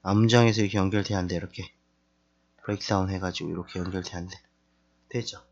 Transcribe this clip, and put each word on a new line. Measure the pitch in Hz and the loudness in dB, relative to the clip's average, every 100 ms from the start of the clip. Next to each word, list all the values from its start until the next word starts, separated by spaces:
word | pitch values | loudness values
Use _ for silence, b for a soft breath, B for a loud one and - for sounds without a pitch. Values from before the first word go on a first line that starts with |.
암장에서 | 95 101 113 120 117 107 | 2 4 6 8 6 4
이렇게 | 104 104 | 0 0
연결돼야 | 95 104 95 101 | 0 0 0 -2
한대. | 90 87 | -2 -4
이렇게 | 90 - 90 _ _ _ _ _ _ _ _ _ | -6 -12 -16 _ _ _ _ _ _ _ _ _
브레이크다운 | - 101 - 101 95 | -8 -6 0 0 0
해가지고 | 95 92 85 85 | -2 -4 -6 -6
이렇게 | 85 87 92 | -8 -8 -8
연결돼야 | 87 95 87 87 | -6 -6 -8 -10
한대. | 90 - _ _ _ _ _ _ _ | -12 -16 _ _ _ _ _ _ _
되죠? | 120 113 - _ | -8 -8 -14 _